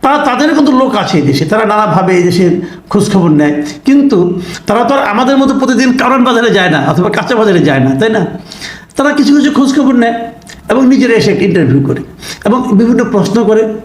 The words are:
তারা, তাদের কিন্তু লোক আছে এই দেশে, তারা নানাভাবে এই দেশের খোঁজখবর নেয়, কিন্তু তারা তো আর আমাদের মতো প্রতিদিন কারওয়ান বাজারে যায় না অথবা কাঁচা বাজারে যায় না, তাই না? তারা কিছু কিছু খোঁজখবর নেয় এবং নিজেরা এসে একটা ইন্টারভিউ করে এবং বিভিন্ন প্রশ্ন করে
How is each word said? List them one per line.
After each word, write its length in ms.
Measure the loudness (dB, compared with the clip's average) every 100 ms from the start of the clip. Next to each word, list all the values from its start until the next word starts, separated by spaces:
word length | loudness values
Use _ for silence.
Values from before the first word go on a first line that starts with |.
তারা, 180 | 0 0 0
তাদের 200 | 0 0 2
কিন্তু 160 | 2 2
লোক 120 | 0 -2
আছে 200 | -2 -2
এই 80 | 0
দেশে, 140 | 0 0
তারা 120 | -2 0
নানাভাবে 460 | -2 0 0 0 0
এই 40 |
দেশের 280 | 0 2 0 0 -6 -14 -4
খোঁজখবর 400 | -2 0 0 2 2
নেয়, 140 | 0 -2 -6 -8 0
কিন্তু 320 | 2 2 2 0 -4 -8 -14 -4
তারা 160 | -2 0
তো 60 | -2
আর 60 | -2
আমাদের 220 | -2 0 2
মতো 160 | 2 0
প্রতিদিন 280 | 0 0 2 0
কারওয়ান 240 | 0 2 2
বাজারে 220 | 2 2 2
যায় 140 | 0 0
না 40 | 0
অথবা 180 | 0 0 -2
কাঁচা 180 | -2 0
বাজারে 260 | 2 2 2
যায় 120 | 0 0
না, 60 | 0
তাই 120 | 0 0
না? 40 | -4 -8 -16 -18 -16 -18 -16 -4
তারা 140 | -2 2
কিছু 120 | 2 4
কিছু 120 | 2 2
খোঁজখবর 380 | 0 2 2 2
নেয় 120 | 0 -2 -8 -14 -20 -20 -4
এবং 120 | 0 2
নিজেরা 220 | 4 2 2
এসে 100 | 2
একটা 140 | 0 0
ইন্টারভিউ 300 | 2 2 2 0
করে 140 | -4 -8 -16 -16 -8 -2
এবং 140 | -2 0 2
বিভিন্ন 220 | 2 2 0
প্রশ্ন 240 | -2 0 0 2
করে 140 | 0 0 -6